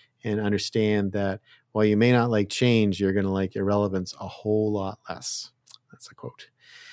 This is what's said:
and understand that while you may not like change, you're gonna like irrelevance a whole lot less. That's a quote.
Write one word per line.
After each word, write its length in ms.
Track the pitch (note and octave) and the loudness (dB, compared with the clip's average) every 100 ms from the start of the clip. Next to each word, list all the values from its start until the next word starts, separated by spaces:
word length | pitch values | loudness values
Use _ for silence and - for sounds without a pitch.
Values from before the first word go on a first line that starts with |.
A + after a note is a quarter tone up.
| _ _ | _ _
and 160 | A2+ G#2+ | -4 -2
understand 760 | G#2 G2+ - A2+ G#2+ G#2 G2+ | 0 -2 -2 0 2 2 0
that 280 | G2+ G2 G2 _ _ _ | -2 -2 -4 _ _ _
while 140 | G#2+ G#2+ | 2 4
you 120 | G#2 | 4
may 140 | A#2+ | 6
not 200 | B2 A#2+ | 4 4
like 180 | G#2+ G2+ | 0 0
change, 520 | - B2 A#2 G#2 F#2 | 0 2 4 2 0
you're 100 | G2 | 0
gonna 200 | G2 G2 | 0 0
like 240 | F#2+ F#2+ G2+ | -2 -2 -2
irrelevance 580 | G2 G#2 G2+ F#2+ F2+ - | 0 0 0 -2 -6 -10
a 80 | E2 | -14
whole 440 | - G#2+ G#2+ G#2+ | -8 -2 0 0
lot 280 | G#2 F#2+ G2 - | -2 -6 -10 -12
less. 420 | F2+ - - - _ _ - _ | -12 -10 -10 -12 _ _ -20 _
That's 180 | - - | -20 -20
a 60 | - | -16
quote. 340 | - - - _ _ - - | -16 -16 -20 _ _ -20 -20